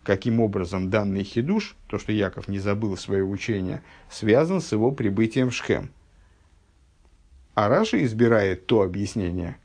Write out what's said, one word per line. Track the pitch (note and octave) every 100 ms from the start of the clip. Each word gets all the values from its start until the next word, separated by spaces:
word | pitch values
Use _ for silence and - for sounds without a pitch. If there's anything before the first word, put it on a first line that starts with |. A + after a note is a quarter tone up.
каким | - G2 A#2+ A2+
образом | A2 G2 F2 F#2+ F#2
данный | G#2+ G2+ G2
хидуш, | G2 A#2 C3+ G#3+ - - -
то, | G#2
что | -
Яков | G#2+ F#2+ - G2
не | G2
забыл | G2+ G2+ A2 F#2
свое | - G2 F#2+
учение, | G2+ - G#2 F#2 G2+ - - -
связан | - G#2+ A#2 E3 F#3+
с | -
его | G#2+ A#2+
прибытием | D3 A2 G2 A2 C3+ B2+
в | A#2+
Шхем. | - F#2+ - - _ _ _ _ _ _ _ _ _ _ _ _ _ - _ -
А | G#2
Раши | D3+ A3 G#3
избирает | C3 A2 A#2 A2+ G2 F#2 -
то | A2+
объяснение, | F#2+ F#2 G2+ A2+ F2 F2+ E2+ -